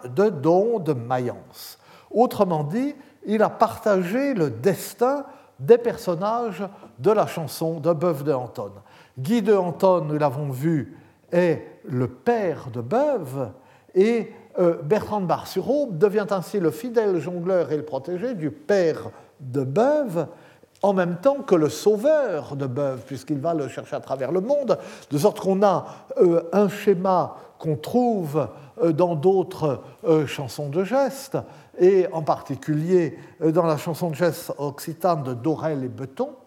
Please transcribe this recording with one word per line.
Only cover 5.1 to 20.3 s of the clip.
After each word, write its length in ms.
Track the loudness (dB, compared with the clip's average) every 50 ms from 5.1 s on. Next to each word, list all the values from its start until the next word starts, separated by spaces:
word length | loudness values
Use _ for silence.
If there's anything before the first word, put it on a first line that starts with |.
| 0 -2 -4 -10 -16 -20 -20 _ _ -2
des 200 | 6 6 6 6
personnages 840 | 6 0 -4 -4 -4 -4 -2 -2 -2 -2 -2 -2 -4 -4 -6 -8 -8 -10 -10 -14 -20 -20 -10 0
de 100 | 2 4
la 160 | 4 4 4
chanson 540 | 0 0 -6 -8 -8 -6 -4 -4 -4 -4 -2
de 120 | 0 0 0
Beuve 300 | 2 2 0 0 -2 -2
de 100 | -2 -2
Anton. 380 | -2 -2 -6 -10 -10 -10 -10 -12 -16 -20 _ -20 -20 -20 _ -12 -8
Guy 240 | -2 0 0 2
de 140 | 4 4 4
Anton, 460 | 4 4 0 -2 2 4 4 4 4
nous 180 | 2 0 -2 0
l'avons 320 | 0 0 0 -2 -6 -6
vu, 440 | -6 -2 -2 0 0 0 -2 -4 -10 -20 -20 -20 _ _ _ -2
est 340 | 0 2 2 2 2 0 -4 -14 -20 -18 -12
le 220 | -6 -4 -2 -2 -2
père 600 | -4 -6 -2 0 0 0 0 -2 -4 -4 -8 -12
de 100 | -10 -8
Beuve, 680 | -6 -2 0 0 0 0 -2 -4 -4 -6 -6 -6 -6 -8 -10 -16 _ _ _ _ _ _ 2
et, 360 | 4 4 4 4 0 -2 -4 -10 -20 -20 -8 -2 2
euh, 220 | 2 2 2 0 0
Bertrand 380 | 0 0 0 0 -2 -4 -2
de 40 | 0
Bar-sur-Aube 720 | 0 -2 -2 -4 -6 -6 -4 -2 0 0 0 0 -2 -2 2
devient 300 | 2 2 2 2 0 0
ainsi 300 | -2 -4 -4 -2 -2 0
le 100 | 0 0
fidèle 500 | 0 -2 -6 -2 0 0 2 2 0 0
jongleur 520 | -2 -4 -6 -6 -2 0 0 0 0 0
et 60 | -2 -4
le 60 | -4
protégé 520 | -6 -8 -8 -8 -6 -8 -6 -6 -6 -6
du 160 | -4 -6 -6
père 580 | -6 -6 -2 0 2 2 4 2 0 -2 -6 -14 -16 -18 -20 _ _ -16
de 240 | -12 -6 -4 -4 -4
Beuve, 640 | -2 0 2 2 2 2 0 0 -2 -2 -4 -4 -6